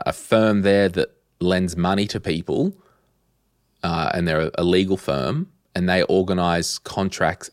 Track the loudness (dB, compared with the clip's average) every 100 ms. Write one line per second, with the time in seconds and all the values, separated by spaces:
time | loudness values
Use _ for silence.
0 | -2 -6 0 2 4 2 4 4 2 0
1 | -4 _ _ -4 0 0 0 0 0 0
2 | -2 -4 -4 -4 -2 -2 -2 -4 _ _
3 | _ _ _ _ _ _ _ _ -4 -2
4 | -2 0 0 0 -2 0 2 2 2 0
5 | -2 -2 -2 -4 -6 _ _ -4 0 2
6 | 2 2 2 2 2 0 -2 -6 -8 -4
7 | -4 0 -2 -2 -8